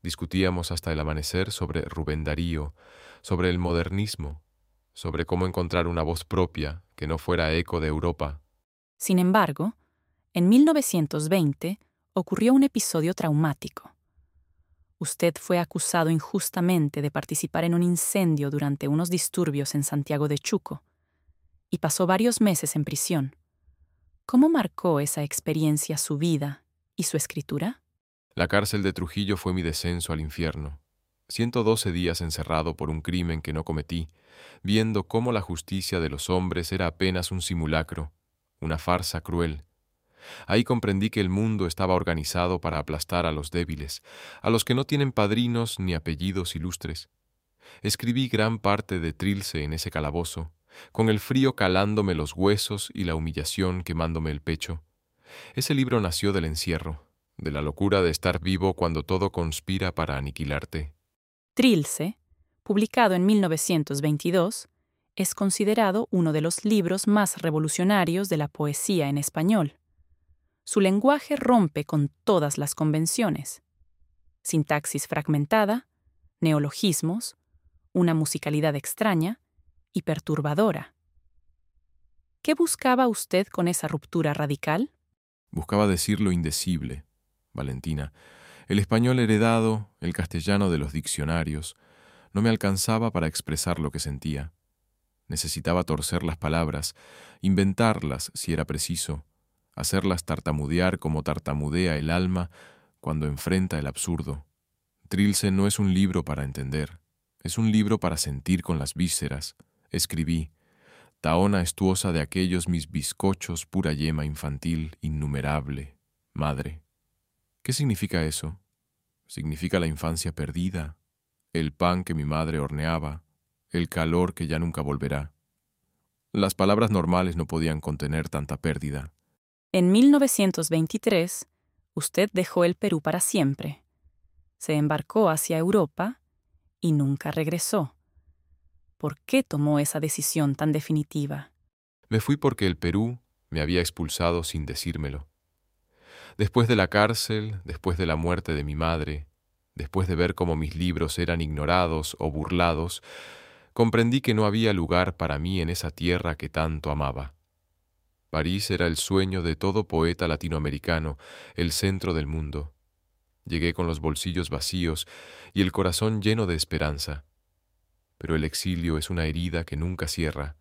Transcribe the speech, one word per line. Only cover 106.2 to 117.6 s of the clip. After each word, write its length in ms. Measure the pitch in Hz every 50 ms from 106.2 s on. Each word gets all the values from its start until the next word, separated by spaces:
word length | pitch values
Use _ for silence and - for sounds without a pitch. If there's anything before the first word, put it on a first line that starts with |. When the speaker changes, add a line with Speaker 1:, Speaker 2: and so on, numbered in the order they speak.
| 76
Speaker 1:
para 180 | - 73 71 71
entender, 560 | 67 67 71 67 67 69 76 76 - - - _ _ _ _ _ _ _ _ -
es 140 | 87 -
un 140 | - 113 110
libro 280 | 107 110 104 101 110 104
para 180 | - 85 78
sentir 440 | 80 - 73 69 67 - - 92 87
con 160 | - - 85
las 160 | 76 69 71 -
vísceras, 600 | 78 90 85 - - 78 69 69 71 - - _ _ - _ _ _ _ _
escribí. 640 | - 85 - - - 80 80 76 82 80 78 76 _ _ _ _ _ _ _ _ - - - _ _ _
Taona 400 | - 78 80 87 95 104 101 95
estuosa 500 | 87 82 - - 95 92 95 - - 95
de 80 | 82 80
aquellos 480 | 73 - - 92 92 90 90 90 85
mis 220 | - 87 82 73 78
bizcochos, 760 | - 76 69 - - _ - 98 98 - - - 85 82 -
pura 280 | _ - 95 90 80 76
yema 320 | 71 76 78 78 76 73
infantil, 720 | 76 76 - - 73 71 69 - 82 85 80 80 80 - _
innumerable, 960 | - 78 76 76 73 71 69 67 65 71 73 76 65 71 69 69 69 69 _ _ _ _ _ _ _ _ _
madre. 500 | - 76 76 71 65 - - 78 78 _ _ _ _ _ _ _ _ _ _ _ _ _ _ _ _